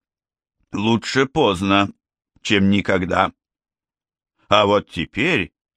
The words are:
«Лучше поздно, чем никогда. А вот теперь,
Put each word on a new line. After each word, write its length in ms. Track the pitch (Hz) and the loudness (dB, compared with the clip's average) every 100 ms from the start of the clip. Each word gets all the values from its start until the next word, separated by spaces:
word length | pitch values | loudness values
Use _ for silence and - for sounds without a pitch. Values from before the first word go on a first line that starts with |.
| _ _ _ _ _ _ _ | _ _ _ _ _ _ _
«Лучше 560 | - 104 113 - 131 135 | -6 -2 -2 -2 -2 -2
поздно, 640 | 160 123 90 98 98 101 - _ _ _ _ | 0 0 0 0 2 0 -6 _ _ _ _
чем 300 | - 104 98 | -2 2 2
никогда. 600 | 101 - 95 90 90 95 - _ _ _ _ _ _ _ _ _ _ - | 0 0 -2 -2 0 -2 -4 _ _ _ _ _ _ _ _ _ _ 0
А 180 | 104 104 | 2 4
вот 240 | 101 - | 2 -2
теперь, 640 | - 76 - 147 156 90 _ _ | -8 -8 -4 -2 -2 -4 _ _